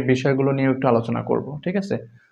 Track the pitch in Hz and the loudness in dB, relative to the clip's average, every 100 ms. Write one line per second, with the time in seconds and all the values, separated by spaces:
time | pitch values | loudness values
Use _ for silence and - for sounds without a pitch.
0 | 127 127 139 135 135 139 135 131 135 117 | 4 2 2 2 2 2 0 2 2 2
1 | 113 117 117 117 120 151 175 104 190 117 | 0 -4 -2 -2 -2 -8 -4 -4 -4 -6
2 | - - _ | -8 -20 _